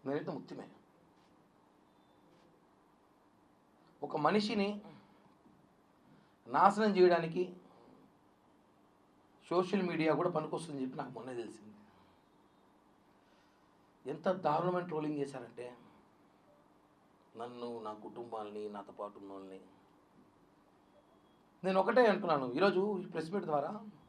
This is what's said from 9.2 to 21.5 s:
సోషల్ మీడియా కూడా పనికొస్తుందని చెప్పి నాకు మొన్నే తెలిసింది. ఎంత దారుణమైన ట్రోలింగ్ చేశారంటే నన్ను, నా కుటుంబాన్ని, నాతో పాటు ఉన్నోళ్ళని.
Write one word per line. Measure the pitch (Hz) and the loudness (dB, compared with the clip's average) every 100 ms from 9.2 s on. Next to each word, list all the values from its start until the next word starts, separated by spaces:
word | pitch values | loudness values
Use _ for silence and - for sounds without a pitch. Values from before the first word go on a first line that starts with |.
| _ _ - | _ _ 0
సోషల్ | 175 180 202 180 | 2 2 0 0
మీడియా | 160 160 | 2 2
కూడా | 143 180 | 2 2
పనికొస్తుందని | 160 156 160 - 139 | -2 -4 -6 -6 -6
చెప్పి | 127 147 | -2 0
నాకు | 127 | -2
మొన్నే | 123 127 | -8 -10
తెలిసింది. | 120 104 - 107 - - - - _ _ _ _ _ _ _ _ _ _ _ _ _ _ _ _ _ _ _ 127 | -8 -10 -12 -20 -20 -20 -20 -20 _ _ _ _ _ _ _ _ _ _ _ _ _ _ _ _ _ _ _ -12
ఎంత | 156 196 | -2 0
దారుణమైన | 185 156 156 180 180 175 | 2 2 2 2 0 -2
ట్రోలింగ్ | 156 151 151 | -4 -2 -2
చేశారంటే | 135 131 117 - 123 123 - - - _ _ _ _ - _ _ _ _ _ _ _ 110 | -4 -6 -14 -12 -14 -14 -20 -20 -20 _ _ _ _ -20 _ _ _ _ _ _ _ -14
నన్ను, | 120 123 120 117 | -12 -10 -10 -8
నా | 107 | -10
కుటుంబాన్ని, | 107 107 113 117 110 104 104 104 | -12 -14 -14 -10 -10 -8 -10 -10
నాతో | 104 98 | -10 -14
పాటు | 95 104 - | -12 -12 -12
ఉన్నోళ్ళని. | 98 95 95 95 - - _ _ _ - - _ _ _ _ _ _ - _ _ _ _ _ | -16 -16 -14 -18 -20 -20 _ _ _ -20 -20 _ _ _ _ _ _ -20 _ _ _ _ _